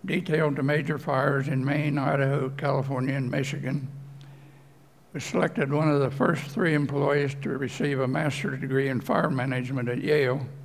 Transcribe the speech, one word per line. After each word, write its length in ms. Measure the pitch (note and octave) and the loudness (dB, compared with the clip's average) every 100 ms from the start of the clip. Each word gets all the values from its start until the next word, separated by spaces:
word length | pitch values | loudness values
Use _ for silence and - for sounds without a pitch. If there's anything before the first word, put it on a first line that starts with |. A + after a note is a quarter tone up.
| F#3 | -2
detailed 520 | E3 E3+ D#3 D#3 C#3 | -2 0 2 2 2
to 60 | |
major 340 | C3+ D3+ D3+ D3+ | 2 0 0 -4
fires 500 | - C3+ C#3+ C#3+ C3+ | 0 2 2 2 2
in 160 | C3 | 0
Maine, 340 | C3 D3 D3 D3 | 0 0 2 0
Idaho, 520 | C3+ D3 C3+ C#3+ C3+ C#3 | 2 2 2 2 -2 -2
California, 560 | C#3+ C#3 C3+ C3+ B2+ C#3 | 0 0 0 -2 0 0
and 160 | B2+ | -2
Michigan, 560 | C#3 C3+ C#3 C3 C#3+ - - - - - - - - - - - - - | -2 -2 -4 -4 -4 -6 -12 -16 -18 -20 -20 -20 -20 -20 -20 -20 -20 -12
was 100 | D#3 | -10
selected 480 | - - D#3+ - C#3 | -4 0 0 0 0
one 180 | D3 D#3 | 4 4
of 120 | C#3+ | 4
the 100 | C3+ | 2
first 320 | C#3 F3 D3+ | 2 2 2
three 300 | - - F3 | -4 0 2
employees 640 | D3+ C#3 C#3+ C#3+ C#3+ C#3+ C#3 | 2 2 0 2 2 0 -2
to 160 | C#3 - | -4 -2
receive 440 | C3+ - C#3+ C3+ | -4 -2 -2 0
a 60 | C3 | 0
master's 520 | C#3 D#3 C3+ C#3 C3+ | 2 0 -2 -4 -4
degree 300 | C3+ C3+ C3+ | 0 2 2
in 100 | B2+ | 0
fire 300 | - - - | 0 0 2
management 580 | C3 C3 B2+ B2 C3+ A#2+ | 0 0 -2 -2 -2 -2
at 140 | B2 | -2
Yale 440 | - D3+ C3 C3+ C3 - | 2 2 2 0 -4 -12